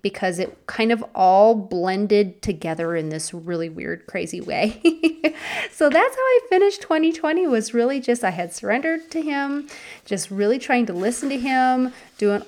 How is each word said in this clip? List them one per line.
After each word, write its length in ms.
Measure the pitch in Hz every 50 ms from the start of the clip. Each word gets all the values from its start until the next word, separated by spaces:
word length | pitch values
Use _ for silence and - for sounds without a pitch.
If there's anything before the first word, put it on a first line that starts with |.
because 380 | - 202 196 - - 185 175 175
it 260 | 190 - - - _ -
kind 240 | - - 220 226
of 100 | 233 220 226 - -
all 400 | - 190 185 185 190 208 220 233
blended 880 | 220 190 196 - 180 175 190 185 196 208 202 208 208 208 185 180 -
together 520 | - - 190 156 - 165 160 160 165 165 170
in 140 | 165 160 156
this 260 | 156 156 160 - -
really 360 | 175 165 170 175 170 165 165
weird, 380 | 160 165 - - 170 170 - -
crazy 340 | - 185 165 165 - 175
way. 400 | - 175 - - - 220 - - -
<laughs> 520 | 339 320 - - 330 320 - - 311 311 - - - - 679 622 -
So 180 | - - 311 294
that's 260 | 302 320 415 523 523
how 60 | 508
I 180 | 523 523 508 480 494 -
finished 320 | 370 370 392 403 403 -
twenty 320 | - - 330 311 320 330 320
twenty, 340 | 330 - 302 320 349 370 320
was 260 | 254 220 214 220 233
really 260 | 233 233 247 277 277
just, 240 | 262 - 240 240 -
I 80 | 190
had 200 | 175 175 175 170 -
surrendered 560 | - - 202 214 262 285 320 330 320 330 -
to 100 | - 320
him, 460 | 311 302 285 277 277 277 277 285 285 294 - - - - - - _
just 240 | - 202 190 196 -
really 300 | 202 190 202 208 247 277
trying 260 | - - 269 247 233 220
to 60 | 180
listen 360 | 175 185 220 240 - - 277
to 80 | 277 262
him, 560 | 240 277 262 262 254 254 254 254 254 254 247 - - - _ -
doing 260 | 208 202 202 202 -